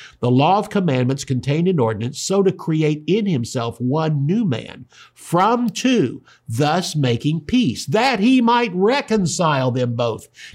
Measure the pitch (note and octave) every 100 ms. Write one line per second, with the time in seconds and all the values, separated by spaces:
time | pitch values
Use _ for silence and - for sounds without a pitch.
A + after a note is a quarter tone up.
0 | - - B2 B2+ D#3+ G3+ G3+ G3+ F3 B2+
1 | B2 C3+ - B2+ C#3 D3+ F3 E3 A2+ G#2+
2 | A#2+ - - G3 F#3+ F#3 - D#3 D3+ D3+
3 | D#3 G#3+ G3+ C3+ A2+ B2+ A#2 A#2 B2+ D#3
4 | D#3+ D3 C#3+ G#3+ G3+ A2+ - - - -
5 | - _ - F3 G#3 A#3+ A#3+ - C4 A#3
6 | A#2+ - - _ - A2+ D3 F3 F3 D3+
7 | B2+ A2+ D3+ D#3+ - B3+ E3 G#2 - G#3
8 | C4+ A3 A#3 C4 A#3 A#3+ A#3+ F3+ G#3 C#4
9 | C#4 G#3+ E3+ - D#3+ C#3 B2+ B2+ B2 A#2
10 | A#2+ A2 - - -